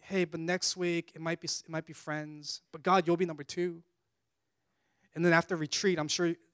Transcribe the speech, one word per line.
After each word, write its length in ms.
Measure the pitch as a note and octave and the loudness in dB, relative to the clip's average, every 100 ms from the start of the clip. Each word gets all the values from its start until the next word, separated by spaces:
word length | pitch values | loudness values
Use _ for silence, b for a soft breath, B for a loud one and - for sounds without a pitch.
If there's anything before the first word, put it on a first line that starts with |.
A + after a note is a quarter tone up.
"Hey, 240 | - F#3+ E3+ | -4 0 0
but 140 | E3 | -2
next 360 | E3 F3+ - F#3 | -2 0 0 0
week 360 | F3 E3+ E3 | 0 -2 -4
it 80 | E3 | -8
might 180 | E3 E3 | -6 -6
be, 60 | - | -4
it 240 | - - | -8 -6
might 160 | D#3+ D#3+ | -8 -8
be 80 | |
friends, 720 | D3+ - D3+ D3+ D3+ D3 - _ | -14 -8 -6 -6 -12 -12 -12 _
but 100 | D#3+ | -4
God, 240 | F#3 F#3+ E3 | 4 4 6
you'll 100 | E3+ | 2
be 120 | F3+ | 0
number 160 | D3+ | -4
two. 400 | C#3+ - F3 E3+ - _ _ _ _ _ _ _ _ _ _ _ _ | -10 -4 -4 -4 -16 _ _ _ _ _ _ _ _ _ _ _ _
And 100 | D#3 | 0
then 80 | F3 | 6
after 240 | E3 - E3+ | 6 4 -2
retreat, 440 | D3+ - G3+ E3 | -2 0 2 2
I'm 80 | D3+ | 0
sure, 260 | - F3 E3+ _ | 0 0 -2 _